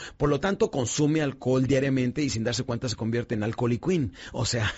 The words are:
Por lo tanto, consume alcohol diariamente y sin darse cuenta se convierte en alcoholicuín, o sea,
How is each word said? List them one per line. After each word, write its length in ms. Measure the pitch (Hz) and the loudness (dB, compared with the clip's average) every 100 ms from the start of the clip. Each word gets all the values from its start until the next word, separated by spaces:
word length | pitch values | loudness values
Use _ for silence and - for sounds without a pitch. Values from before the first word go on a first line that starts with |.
| - - | -10 -2
Por 120 | 147 | 0
lo 120 | 143 | 2
tanto, 300 | 196 202 220 | 0 0 0
consume 500 | 143 117 - 147 160 | 0 -2 2 2 2
alcohol 460 | 147 131 127 131 127 | 0 -2 0 2 4
diariamente 560 | 135 139 135 123 123 | 4 4 2 0 0
y 80 | 143 | -2
sin 140 | 104 | 0
darse 200 | 113 117 | -2 -2
cuenta 240 | 127 117 131 | -4 -4 -4
se 80 | 113 | -4
convierte 380 | 110 117 117 | -2 -2 -2
en 80 | 113 | -2
alcoholicuín, 720 | 104 113 123 117 - 185 117 - - | -2 0 0 0 2 0 0 -4 -12
o 120 | - | -4
sea, 280 | 113 123 107 | -2 0 -2